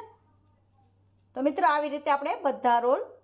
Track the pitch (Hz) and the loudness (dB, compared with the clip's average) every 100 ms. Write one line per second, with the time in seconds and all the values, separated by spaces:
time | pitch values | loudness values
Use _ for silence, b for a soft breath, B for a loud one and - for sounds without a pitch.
0 | 453 _ _ _ _ _ _ _ _ _ | -8 _ _ _ _ _ _ _ _ _
1 | _ _ _ 254 277 302 349 294 294 294 | _ _ _ -4 -2 2 2 2 -2 -4
2 | 294 285 294 440 285 - 247 240 240 320 | -2 -2 -2 -4 -4 0 2 2 2 0
3 | 494 - | -2 -16